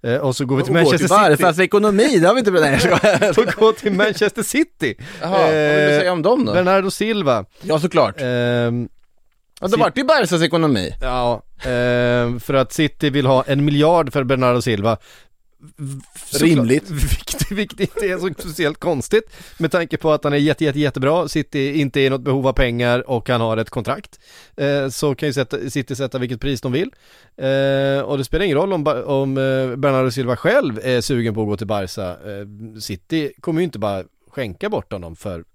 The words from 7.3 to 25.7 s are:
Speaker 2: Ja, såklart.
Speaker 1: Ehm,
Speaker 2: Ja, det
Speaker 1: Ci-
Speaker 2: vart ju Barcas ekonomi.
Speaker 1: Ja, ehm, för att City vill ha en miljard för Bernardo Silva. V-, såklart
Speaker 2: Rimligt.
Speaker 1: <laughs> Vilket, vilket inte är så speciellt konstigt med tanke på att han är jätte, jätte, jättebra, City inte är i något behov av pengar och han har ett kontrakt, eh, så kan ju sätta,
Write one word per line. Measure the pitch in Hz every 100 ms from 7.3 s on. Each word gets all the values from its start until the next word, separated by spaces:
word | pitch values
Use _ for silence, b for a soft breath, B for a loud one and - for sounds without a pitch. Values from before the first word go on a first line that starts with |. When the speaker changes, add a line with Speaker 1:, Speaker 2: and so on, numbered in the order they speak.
| 117 104 _
Speaker 2:
Ja, | 180 156
såklart. | 165 165 117 95
Speaker 1:
Ehm, | 131 123 120 120 120 120 117 - _ _ _ _ _ -
Speaker 2:
Ja, | 185
det | 233
Speaker 1:
Ci- |
Speaker 2:
vart | 220 247
ju |
Barcas | 262 254 196 170
ekonomi. | 170 170 160 120 87 -
Speaker 1:
Ja, | 131 127 120 117 - -
ehm, | 131 123 123 123 123 123 120 120
för | -
att | 135 127
City | - 151 - 151
vill | 135 131
ha | 131
en | 131 139
miljard | 147 147 151 175 147
för | 147
Bernardo | 127 131 127 123
Silva. | 120 104 104 110 b b b _ _ _ 147 -
V-, | 139 135 - - -
såklart | - 160
Speaker 2:
Rimligt. | 151 117 139 190
Speaker 1:
<laughs> |
Vilket, | 151 147 - - - -
vilket | 202 208 -
inte | 175 - 202
är | 185
så | 180 151
speciellt | 170 151 151 151
konstigt | 175 147 - 214 - B B B
med | 165
tanke | 180 170 156
på | 165
att | 151
han | 147
är | 143
jätte, | 147 147
jätte, | 151 139
jättebra, | 147 131 131 165 151
City | 160 143 147 139 151
inte | 139 139
är | 135
i |
något | 131
behov | 127 135 131
av |
pengar | 123 127 120 120 123 -
och | 123 107
han | 120
har | 113 113
ett | 113
kontrakt, | - 107 151 - - b b b -
eh, | 143 143 135
så | 120 151
kan | 131 151
ju |
sätta, | 131 127 143 131